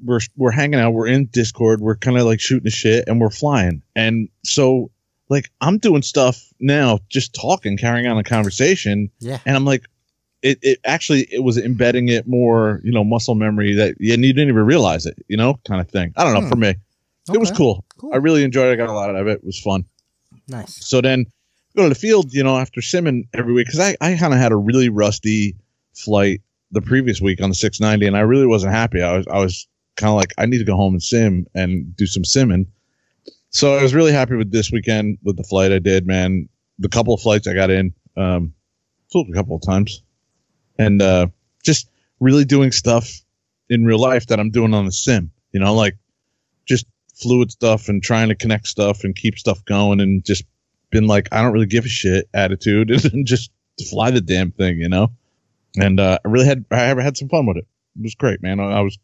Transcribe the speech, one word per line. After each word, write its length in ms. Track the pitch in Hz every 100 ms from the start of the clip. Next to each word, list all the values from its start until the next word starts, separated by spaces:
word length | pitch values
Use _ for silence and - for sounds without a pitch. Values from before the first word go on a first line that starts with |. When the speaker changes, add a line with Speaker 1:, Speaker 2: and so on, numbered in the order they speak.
Speaker 1:
we're, 160 | 120 120 117 -
we're 160 | 123
hanging 280 | 123 147 143
out. 140 | 117
We're 140 | 113 110
in 180 | 135 131
Discord. 520 | 120 113 - 113 107
We're 140 | 110 107
kinda, 280 | 127 123 117
like, 140 | 110
shooting 240 | - 131 113
the 40 |
shit, 360 | - 110 113 -
and 120 | 117
we're 80 | 110
flying. 500 | - 147 135 90 76 - 113
And 340 | 113 113 107 _
so, 480 | - - 131 131 - _ _ _ -
like, 220 | 139 - -
I'm 200 | 143 208
doing 240 | 226 285
stuff 360 | - 143 127 - - -
now, 400 | 135 147 127 104 -
just 240 | 135 -
talking, 440 | - 131 185 107 98
carrying 280 | 117 120 123
on 120 | 110
a 60 |
conversation. 840 | 101 113 101 - 147 190 104 101 104 -
Speaker 2:
Yeah. 200 | 117 131 131
Speaker 1:
And 100 | 139
I'm 100 | 139
like, 200 | 131 - _ _ _ _ _
it, 160 | 135 135
it 180 | 135 127 123
actually, 420 | 160 - 143 -
it 80 | 117
was 140 | 127 117
embedding 520 | 117 117 120 123 120
it 180 | 117 120
more, 520 | 123 120 113 107 101
you 80 | 107
know, 120 | 117
muscle 300 | 104 117 123
memory 400 | 110 107 104 104 101
that, 200 | 101 -
and 240 | 107 117
you 100 | 131
didn't 160 | 131 143
even 160 | 110 107
realize 420 | 165 98 78 80
it, 100 | - -
you 100 | 107
know, 220 | 123 139 -
kind 140 | 95
of 80 | 85
thing. 240 | 98 87 143
I 80 | 165
don't 100 | 107
know, 60 |
Speaker 2:
Hmm. 80 | 185
Speaker 1:
for 60 | 120
me. 180 | 104 92 - _ _ _ -
It 60 | 214
was 100 | 196
Speaker 2:
Okay. 80 | 190
Speaker 1:
cool. 280 | 131 92 - _
Speaker 2:
Cool. 160 | 277
Speaker 1:
I 40 | 131
really 260 | 156 151
enjoyed 260 | 139 131 127
it. 40 |
I 20 | 117
got 140 | 117
a 40 |
lot 160 | 104 101
out 60 | 98
of 120 | 104
it. 120 | 104
It 40 |
was 160 | 92 98
fun. 260 | 104 95 90 _ _ _ _ _ -
Speaker 2:
Nice. 380 | 123 98 - -
Speaker 1:
So 160 | 131
then 240 | 131 127 117 _ _ _ _ -
go 80 |
to 60 | 170
the 60 | 131
field, 360 | 214 214 139
you 120 | 139
know, 120 | 135 131
after 220 | 127 -
simming 480 | - 180 165 123 113
every 180 | - 120
week, 140 | 123 120
'cause 120 | 151
I, 160 | 196 -
I 160 | 165 175
kinda 220 | 165 127
had 140 | 123
a 40 | 107
really 340 | 101 131 123
rusty 680 | 104 104 104 107 107 101 92 _ _ _ -
flight 460 | 107 101 101 98 _ _ _
the 100 | 101
previous 380 | - 131 127 92
week 220 | 95 90
on 80 | 98
the 60 | 90
six 240 | 107 -
ninety, 260 | 107 104 101
and 100 | 101
I 40 |
really 240 | 110 135 127
wasn't 280 | 107 95
happy. 280 | 113 113 92
I 160 | 87 92
was, 100 | -
I 120 | 98
was 280 | 95 90 - _ _ -
kinda 160 | 107
like, 200 | 104 92 -
"I 80 | 117
need 140 | 123
to 40 |
go 120 | 107 95
home 180 | 95
and 80 | 92
sim 440 | - 120 110 90 - 92
and 400 | 92 92 69 87
do 80 | 95
some 180 | 95
simming." 440 | 85 135 123 90 95 _ _ _ _ _ - _ _
So 260 | - 143 139
I 60 |
was 120 | 135 147
really 160 | 160
happy 240 | 143 123 120
with 160 | 104
this 200 | 110 104
weekend 460 | 117 - 107 107 107
with 140 | 101 90
the 60 |
flight 280 | - 95 95
I 80 | 95
did, 260 | 90 95 90
man. 420 | 92 92 92 - _ _ -
The 100 | 98
couple 240 | 117 113
of 80 | 107
flights 260 | 113 104 101
I 60 | 92
got 160 | 95
in, 220 | 95 92 - _ 95
um, 380 | 92 90 82 - _ _ _ _ _
flew 100 | 180 110
a 40 |
couple 220 | 87 110 82
of 60 |
times, 380 | - 95 107 - _ _ _ _ _ _ _ -
and, 240 | 107 101
uh, 260 | 95 90 87 - _ _
just 260 | - 151 - _ _ -
really 260 | 131 143 139
doing 260 | 143 131
stuff 500 | - 123 117 117 - _ _ _ _ -
in 160 | 120 113
real 140 | 110
life 280 | 127 127 117
that 120 | 107
I'm 120 | 107
doing 220 | 117 113
on 120 | 107 95
the 60 |
sim, 400 | - - 110 82 - _
you 80 | 98
know, 140 | 98
like, 240 | 110 104 101 _ _ _ _ _ _ -
just 200 | 123 - _ _ -
fluid 340 | 120 123 117
stuff 360 | - 117 107 -
and 160 | 98
trying 240 | 95 113 110
to 60 | 110
connect 320 | 113 107 -
stuff 360 | - 101 101 98
and 100 | 95
keep 220 | 110 -
stuff 240 | 113 98 -
going, 340 | 101 104 101
and 220 | 98 95 95
just 180 | 92 - _ _ _ -
been 160 | 110 107
like, 220 | 101 98
"I 100 | 110
don't 120 | 110
really 120 | 107 101
give 200 | 113 120
a 40 |
shit" 380 | - 98 95 -
attitude 560 | 101 95 95 110 104 110
<laughs> 220 | 127 120
and 120 | 120 127
just 260 | 123 - _ _ - -
fly 220 | 101 117
the 80 | 123
damn 300 | 87 92 90
thing, 280 | - 92 85
you 100 | 85
know? 220 | 92 110 - _ _ _ _ _ 101
And, 220 | 98 95
uh, 200 | 95 92
I 40 | 104
really 180 | 120 139
had, 200 | 131 -
I 60 | 123 120 131
had 160 | 139 131
some 100 | 135
fun 160 | 165 120
with 120 | 82
it. 100 | - _ _ -
It 60 |
was 120 | 110 -
great, 260 | 135 95
man. 180 | 90 98
I, 140 | 101
I 80 | 101
was, 160 | 101 -